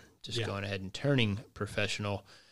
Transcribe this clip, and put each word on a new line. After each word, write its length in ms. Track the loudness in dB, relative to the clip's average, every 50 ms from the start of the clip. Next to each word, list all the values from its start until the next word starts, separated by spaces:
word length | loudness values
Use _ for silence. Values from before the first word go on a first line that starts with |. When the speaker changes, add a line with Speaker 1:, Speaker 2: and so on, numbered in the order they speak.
| -12 -20 _ _
Speaker 1:
just 160 | -10 -6 -4 -2
Speaker 2:
Yeah. 80 | -2
Speaker 1:
going 160 | 0 -2 -2
ahead 200 | -2 -2 -4 -4
and 100 | -6 -6
turning 460 | -6 -2 2 4 6 6 6 4 4 0 -4 -8 -8
professional. 720 | -6 -6 -4 -2 0 0 0 0 -2 -2 -2 -2 -4 -6 -10 -20 -20 -20 _